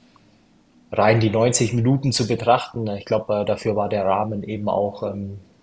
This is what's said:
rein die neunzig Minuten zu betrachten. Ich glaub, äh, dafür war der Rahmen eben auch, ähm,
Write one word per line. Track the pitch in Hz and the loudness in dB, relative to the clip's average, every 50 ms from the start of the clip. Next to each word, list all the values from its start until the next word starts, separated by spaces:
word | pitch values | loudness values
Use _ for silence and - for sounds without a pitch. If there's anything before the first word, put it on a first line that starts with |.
| _ _ _ _ _ _ _ _ _ _ _ _ _ _ _ _ _ _ | _ _ _ _ _ _ _ _ _ _ _ _ _ _ _ _ _ _
rein | - 107 101 107 113 113 | -2 2 2 4 4 4
die | 113 107 | 2 2
neunzig | 104 110 113 123 120 - 123 107 | 2 2 2 4 4 2 2 2
Minuten | 120 120 113 127 139 135 135 135 | 0 2 2 2 2 2 2 0
zu | 113 - 117 104 | 0 0 0 0
betrachten. | 120 - - 117 120 127 - - - 120 110 107 | -2 0 2 4 2 2 2 -4 -6 -6 -4 -4
Ich | 101 101 - | -6 -6 -4
glaub, | - 113 107 - - | -2 -2 -2 0 0
äh, | 107 104 101 | -2 0 0
dafür | 110 104 - - 113 101 | 0 -2 -2 -2 -2 0
war | 104 104 98 | 0 -2 -2
der | 107 101 95 | -2 0 0
Rahmen | 95 95 101 107 110 107 101 | 2 0 0 0 -2 -4 -6
eben | - 104 110 104 104 98 | -6 -6 -6 -6 -4 -2
auch, | 92 98 101 98 - - | 0 0 0 -2 -2 -4
ähm, | 107 101 98 101 98 98 98 98 - - _ _ | -6 -6 -6 -6 -8 -8 -10 -12 -16 -20 _ _